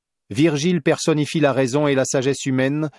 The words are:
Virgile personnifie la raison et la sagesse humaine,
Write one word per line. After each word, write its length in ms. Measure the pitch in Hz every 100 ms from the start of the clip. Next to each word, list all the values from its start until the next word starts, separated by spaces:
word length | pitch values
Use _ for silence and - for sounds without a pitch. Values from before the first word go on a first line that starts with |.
| _ _ -
Virgile 540 | 104 160 147 160 180
personnifie 580 | 165 143 - 156 143 170
la 140 | 143
raison 340 | 123 135 139 151
et 60 |
la 100 | 135
sagesse 400 | 131 143 131 135
humaine, 460 | 139 131 131 147 156